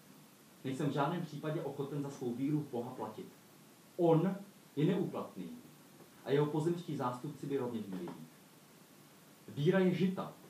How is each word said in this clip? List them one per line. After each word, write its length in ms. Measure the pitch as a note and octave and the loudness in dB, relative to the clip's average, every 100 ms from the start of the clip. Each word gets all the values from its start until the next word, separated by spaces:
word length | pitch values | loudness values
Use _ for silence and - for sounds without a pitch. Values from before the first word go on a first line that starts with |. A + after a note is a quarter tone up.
| - - - - - - | -20 -20 -20 -20 -20 -10
Nejsem 260 | C3 - D3 | -6 -2 0
v 20 | |
žádném 300 | D3 D3 F3+ | 2 0 0
případě 400 | D3+ D3 D#3 D3+ | -4 -6 -4 -2
ochoten 400 | C#3 C#3+ C3+ C#3+ | -4 -4 -4 -4
za 80 | C#3 | -6
svou 240 | - B2 | -4 -4
víru 260 | A#2+ C#3 D3+ | -2 0 0
v 100 | - | 0
Boha 200 | A#2+ A#2+ | -4 -6
platit. 360 | - A2 G2+ F#2 - - - - - - - | -6 -8 -8 -14 -16 -20 -20 -20 -20 -18 2
On 400 | F3 D#3+ F#3 - - - - - | 6 8 6 0 -8 -18 -10 2
je 80 | |
neúplatný 640 | D#3+ G3 - A#2 - - E2 - - - - - - - | 2 4 0 -4 -8 -10 -12 -12 -16 -20 -20 -20 -20 -12
a 60 | - | 2
jeho 160 | C#3 D3 | 4 4
pozemští 500 | D#3 D#3 E3+ - C3 | 2 2 0 -2 -2
zástupci 500 | B2 B2 D3 - C#3+ | -2 -4 -8 -8 -2
by 100 | C3+ | -2
rovněž 300 | B2 A#2 G2 | 0 -4 -6
měli 180 | F#2 E2+ | -6 -8
být. 220 | D2+ D#2 - - - - - - - - - - - - | -10 -16 -20 -20 -20 -20 -20 -20 -20 -20 -20 -20 -20 -12
Víra 300 | A2 D3+ F#3+ | 0 4 6
je 160 | F#3 | 4
žita 380 | D#3 F#3+ - - - - | 4 2 0 -6 -10 -20